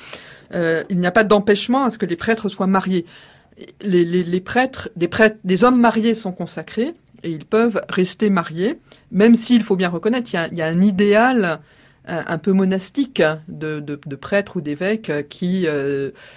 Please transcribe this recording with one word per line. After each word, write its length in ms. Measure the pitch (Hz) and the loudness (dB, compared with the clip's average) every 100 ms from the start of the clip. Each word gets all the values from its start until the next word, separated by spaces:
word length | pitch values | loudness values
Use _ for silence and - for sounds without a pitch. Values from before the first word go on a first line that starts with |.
| - - - - - | -14 -20 -20 -20 -10
euh, 280 | 180 165 160 - | -4 -2 -2 -2
il 80 | 180 | -2
n'y 80 | 180 | 0
a 60 | |
pas 120 | 226 | 2
d'empêchement 600 | 208 208 208 202 - 254 | 4 4 4 0 0 0
à 60 | 247 | 0
ce 80 | 220 | -2
que 80 | 180 | -4
les 100 | 170 | -4
prêtres 320 | - 220 196 | -2 -2 -4
soient 180 | - 190 | -4 0
mariés. 400 | 196 185 185 170 - - _ _ - - - | 0 0 -2 -4 -12 -20 _ _ -20 -20 -10
Les, 240 | 196 180 | 0 2
les, 180 | 170 180 | 2 0
les 180 | 170 180 | -2 -4
prêtres, 500 | 185 240 262 - - 170 | -2 -2 -2 -4 -14 -6
des 120 | 175 | -2
prêtres, 300 | - 220 220 | 4 2 2
des 200 | 185 185 | -2 2
hommes 160 | 247 254 | 4 4
mariés 340 | 233 226 226 | 4 2 0
sont 180 | 220 185 | -2 -4
consacrés 600 | 180 170 - 156 - 269 339 _ _ | -8 -10 -10 -10 -6 -6 -6 _ _
et 80 | 170 | -10
ils 160 | 160 - | -10 -2
peuvent 340 | 214 233 196 - | 0 2 0 -4
rester 400 | - 180 - 214 | -2 -2 0 0
mariés, 500 | 190 165 160 202 330 _ - - | 0 -2 -4 -4 -4 _ -20 -6
même 260 | 185 220 233 | 4 6 6
s'il 260 | - 240 | 4 2
faut 140 | - 185 | 2 0
bien 120 | 180 | 0
reconnaître, 400 | 170 214 254 240 | -2 -2 -2 -4
il 40 | 180 | -4
y 20 | |
a, 100 | 165 | -4
il 100 | 170 | -4
y 40 | |
a 40 | 160 | -2
un 160 | 170 | 2
idéal, 800 | 202 190 202 208 247 254 180 151 - _ _ _ - | 2 4 4 6 4 4 0 -2 -10 _ _ _ -10
euh, 100 | 170 - | -8 -6
un 100 | 165 | -4
peu 160 | 202 | 0
monastique 680 | 190 190 190 190 - 269 - 160 156 156 | 2 2 0 -4 -4 -2 2 2 0 -8
de, 320 | 156 156 151 | -10 -8 -8
de, 180 | 147 143 | -8 -10
de 120 | 143 139 | -10 -14
prêtres 420 | - 202 202 185 | -4 -4 -2 -6
ou 20 | |
d'évêques 680 | 147 143 185 220 214 147 143 | -6 -4 -4 -4 -4 -6 -6
qui, 360 | - 180 185 165 | -6 -4 -2 -2
euh, 440 | 147 139 139 139 - - | -2 -2 -4 -6 -10 -20